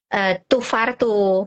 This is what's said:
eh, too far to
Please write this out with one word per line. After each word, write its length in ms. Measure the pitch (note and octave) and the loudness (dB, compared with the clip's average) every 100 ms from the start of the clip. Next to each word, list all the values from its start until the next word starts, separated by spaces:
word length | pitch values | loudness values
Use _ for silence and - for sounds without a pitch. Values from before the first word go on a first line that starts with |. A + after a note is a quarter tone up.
| _ | _
eh, 200 | G#3 F#3+ F#3 - | -2 -2 -2 0
too 120 | C4 | 0
far 300 | A#3 A3+ A3+ B3 | 0 -2 -2 -2
to 460 | A#3+ G#3 G3 F#3+ | 0 2 2 0